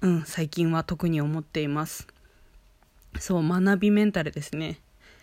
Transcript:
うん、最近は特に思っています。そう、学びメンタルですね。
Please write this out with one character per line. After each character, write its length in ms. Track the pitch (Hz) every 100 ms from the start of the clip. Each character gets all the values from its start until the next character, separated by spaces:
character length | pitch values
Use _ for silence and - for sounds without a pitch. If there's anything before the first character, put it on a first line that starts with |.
う 60 | 190
ん、 160 | 170 151
最 240 | - 156
近 220 | 170 165
は 120 | 165
特 260 | 160 165 175
に 120 | 151
思 200 | 147 156
っ 20 |
て 180 | - 160
い 60 | 147
ま 180 | 151 156
す。 220 | - - _ _ _ - - _ _ _ _ - -
そ 200 | - 175
う、 80 | 156
学 300 | 180 196 196
び 140 | 208
メ 140 | 208 208
ン 60 |
タ 120 | 180
ル 80 | 151
で 100 | 156
す 140 | - 151
ね。 240 | 160 160 _ _ - -